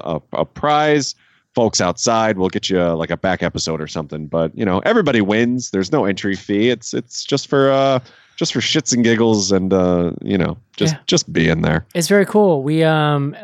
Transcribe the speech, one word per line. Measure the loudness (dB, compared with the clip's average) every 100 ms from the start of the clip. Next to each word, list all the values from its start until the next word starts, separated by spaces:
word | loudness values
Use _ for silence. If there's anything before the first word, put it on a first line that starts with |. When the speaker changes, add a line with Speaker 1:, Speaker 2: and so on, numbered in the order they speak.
| -4 -8
Speaker 1:
a, | -6
a | -6
prize. | -4 -4 0 2 2 2 0 -10 _ _ _
Folks | 0 0 2
outside, | -2 0 0 2 2 0
we'll | -2
get | -2 -2
you, | 0
uh, | 0
like, | 0 -4
a | -2
back | -2 -2
episode | -2 -4 -6 -6
or | -8
something. | -10 -10 -10 -6
But, | -2 -2 -2
you | -2
know, | 0
everybody | 0 0 2 2
wins. | 2 2 0 -2 -4
There's | -4 0
no | 0
entry | 0 -2 -4 -4
fee. | -2 0 0
It's, | 0 -4
it's | -8 -8 -10
just | -4 -4 0
for, | 2 4
uh, | 4 2 0 -4 -18 _ -6
just | -4
for | -2
shits | -2 -2 0
and | 0
giggles | 2 4 2 2 2
and, | 0 2
uh, | 2 2 2 0 -4
you | -2 0
know, | -2 -4 _ -4
just, | -2
Speaker 2:
Yeah. | -2 -2
Speaker 1:
just | -2 0
being | 0 0 0
there. | 0 -2 -2
Speaker 2:
It's | -4 2
very | 2 4
cool. | 4 4 2
We, | 0 2
um, | 2 4 2 2 -2 -6